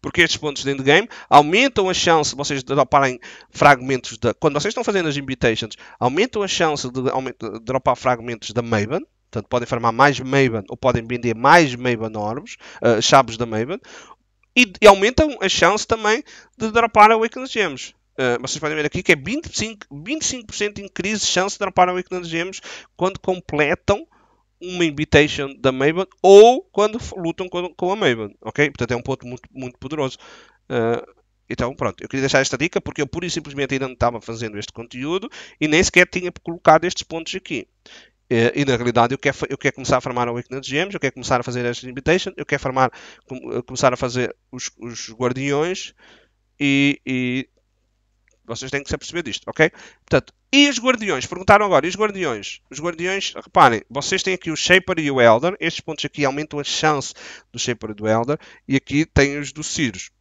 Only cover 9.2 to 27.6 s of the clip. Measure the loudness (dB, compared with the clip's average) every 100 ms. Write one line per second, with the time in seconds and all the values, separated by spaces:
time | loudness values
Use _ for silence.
9.2 | _ -10 -4 -4 -2 -2 -2 4 2 2
10.2 | -2 2 2 0 -8 -2 0 0 -4 -4
11.2 | -4 2 6 6 6 0 -4 -2 -4 -4
12.2 | -6 -6 -12 -20 -20 -2 2 2 6 4
13.2 | 4 -4 -6 -4 -4 -8 -12 -20 -20 -20
14.2 | _ _ _ 0 0 8 8 8 4 2
15.2 | 0 0 -2 2 2 2 -2 -2 0 0
16.2 | -2 -20 -20 _ -2 0 2 6 8 6
17.2 | 0 -4 -8 -2 -2 -4 -14 _ _ -2
18.2 | 0 0 -4 -6 -4 -4 -4 -4 0 0
19.2 | 0 -8 -8 -8 -8 -10 -18 -16 -10 -6
20.2 | -6 -8 -12 -6 -6 -6 -14 -8 -6 -4
21.2 | -2 -2 -2 -4 -4 2 2 2 -6 -10
22.2 | -6 -6 -6 -10 -16 -18 -20 -4 -4 -4
23.2 | -6 -6 -4 -2 0 0 0 -2 -2 _
24.2 | _ _ _ _ -12 -2 -2 -2 2 4
25.2 | 4 0 -8 -2 -2 2 0 0 -6 _
26.2 | 10 12 12 8 -4 -2 -2 -2 -10 -8
27.2 | -8 -6 -8 -6